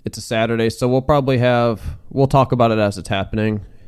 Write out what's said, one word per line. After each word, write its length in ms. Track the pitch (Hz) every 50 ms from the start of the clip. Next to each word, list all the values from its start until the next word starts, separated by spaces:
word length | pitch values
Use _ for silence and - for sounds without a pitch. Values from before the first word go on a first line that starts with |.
| -
It's 120 | - -
a 40 | -
Saturday, 480 | - - 117 110 113 113 117 113 113 113
so 180 | - - 131
we'll 140 | 123 127 131
probably 360 | 131 - 151 143 135 135 131
have, 440 | 120 123 123 123 120 120 120 110 95 - - - - - -
we'll 180 | - 127 139
talk 240 | 135 - 135 131 -
about 200 | 131 120 117 117
it 60 | 110 110
as 180 | 107 101 98
it's 100 | 95 82 -
happening. 520 | 98 98 98 - - 107 107 110 107 101 95 - - - -